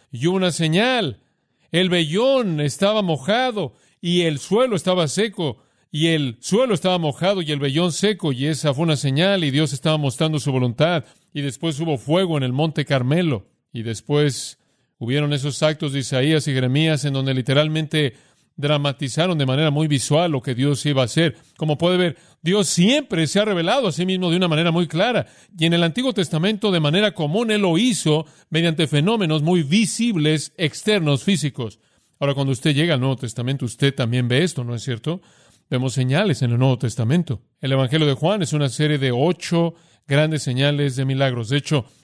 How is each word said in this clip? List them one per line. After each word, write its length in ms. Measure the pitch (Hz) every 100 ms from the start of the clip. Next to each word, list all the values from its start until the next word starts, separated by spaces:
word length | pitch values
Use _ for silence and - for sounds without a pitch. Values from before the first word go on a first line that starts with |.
| _
y 160 | 120 156
hubo 100 | 190
una 160 | 185
señal. 680 | - 160 170 240 254 165 104 _ _ _ _ _
El 180 | 165 185
vellón 720 | 175 156 180 262 269 214 151
estaba 400 | 147 - 196 220
mojado 720 | 185 156 135 226 254 208 139 - _ _
y 200 | 175 175
el 160 | 170 143
suelo 380 | - 208 254 190
estaba 320 | 180 185 156
seco, 540 | 180 220 196 151 117 _ _ _
y 180 | 147 165
el 300 | 160 135 113
suelo 340 | - 196 262
estaba 240 | 185 185 180
mojado 420 | 156 - 180 196
y 120 | 156
el 80 | 147
vellón 320 | 143 143 180
seco, 400 | 147 202 202 160
y 140 | 123 143
esa 280 | 151 156
fue 80 | 131
una 140 | 170 147
señal, 480 | 139 135 190 196
y 80 | 151
Dios 200 | 135 151
estaba 240 | 131 160 156
mostrando 440 | 143 - 160 151
su 100 | 147
voluntad. 540 | 131 123 117 156 170 - _ _
Y 100 | 147
después 360 | 143 - 165 143
hubo 200 | 165 139
fuego 380 | - 170 190 151
en 60 |
el 100 | 131
monte 320 | 127 160 151
Carmelo, 640 | 143 139 123 165 175 113 - _ _
y 120 | 117
después 760 | 113 110 - 147 147 123 - - _ _ _ _
hubieron 340 | 120 139 147
esos 300 | 143 143 123
actos 300 | 156 151 151
de 80 | 139
Isaías 480 | 127 131 143 156 151
y 40 |
Jeremías 520 | 131 127 139 160 147
en 80 | 143
donde 200 | 135 135
literalmente 840 | 131 123 135 156 156 151 156 143 - _ _ _ -
dramatizaron 840 | 143 147 143 131 135 151 185 160
de 80 | 135
manera 240 | 135 156
muy 160 | 143 156
visual 420 | 139 - 147 175
lo 120 | 139
que 120 | 135
Dios 300 | 120 143 139
iba 180 | 147 135
a 40 | 123
hacer. 300 | 160 165 - _ -
Como 220 | 156 143
puede 180 | 170 180
ver, 200 | 180 - _ _
Dios 260 | 160 202 190
siempre 600 | - 190 294 277 175 156
se 120 | 196
ha 40 |
revelado 440 | 214 180 165 269 214
a 40 |
sí 120 | 151
mismo 260 | 185 185 180
de 60 | 170
una 120 | 180
manera 240 | 151 170
muy 160 | 165 170
clara, 380 | 156 226 220 117 - _ 170
y 100 | 165
en 80 |
el 100 | 170
Antiguo 280 | 170 - 262
Testamento 600 | 202 175 156 190 214 214
de 80 | 190
manera 340 | 147 175 214
común 380 | - 147 190 233
Él 100 | 214
lo 160 | 190 165
hizo 480 | 247 185 156 151 156 - _
mediante 380 | 156 170 160 160
fenómenos 560 | 147 170 226 170 156
muy 180 | 151 180
visibles, 880 | 139 196 220 - 240 185 151 156 - -
externos, 640 | 160 - - 208 156 139
físicos. 560 | - 180 139 - 113 - _ _ _ _
Ahora, 160 | 139
cuando 180 | 139 139
usted 220 | 127 160
llega 200 | 143 170
al 60 | 139
Nuevo 140 | 131
Testamento, 500 | 123 117 127 123 139
usted 300 | 117 - 139
también 320 | 135 117 123 123
ve 160 | 127
esto, 220 | 175 139
¿no 100 | 120
es 80 | 120
cierto? 380 | - 117 151 180 - _ _ _ _
Vemos 260 | 127 131
señales 480 | 127 127 147 208 139
en 100 | 120
el 60 | 120
Nuevo 180 | 131 123
Testamento. 640 | 120 - 113 170 165 113 - _
El 120 | 135
Evangelio 340 | 135 131 156 151
de 60 |
Juan 300 | 131 160 214
es 100 | 160
una 160 | 151 143
serie 300 | - 151 147
de 120 | 135
ocho 600 | 120 156 175 - 170 170 165 _ _ -
grandes 360 | 139 156 156
señales 520 | - 123 143 147 143
de 120 | 127 135
milagros. 420 | 135 135 120 110
De 80 | 143
hecho, 300 | - 147 113 _